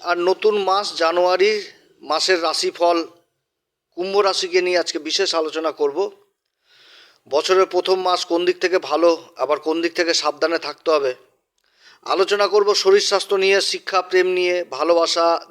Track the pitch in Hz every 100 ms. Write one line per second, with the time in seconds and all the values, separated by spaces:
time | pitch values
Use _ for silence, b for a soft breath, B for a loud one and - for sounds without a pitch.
0 | - 175 175 180 214 208 190 196 208 160
1 | 165 175 180 185 202 214 190 - _ _
2 | 139 151 170 185 165 156 180 - 170 170
3 | - _ _ _ _ _ _ _ _ -
4 | 185 196 202 185 185 180 180 180 165 160
5 | 147 156 190 165 160 151 160 151 147 143
6 | 202 - _ _ _ _ b b b b
7 | b b - 139 156 185 185 180 180 190
8 | 185 180 - 170 175 175 180 180 139 151
9 | 170 165 - - 131 143 156 160 170 165
10 | 165 160 156 147 160 165 143 147 - 151
11 | 139 127 _ _ _ _ b b b b
12 | - 151 185 202 202 202 202 196 190 202
13 | 196 196 - 196 190 196 - 185 - 190
14 | 180 185 185 180 180 180 175 131 156 170
15 | 165 170 170 165 -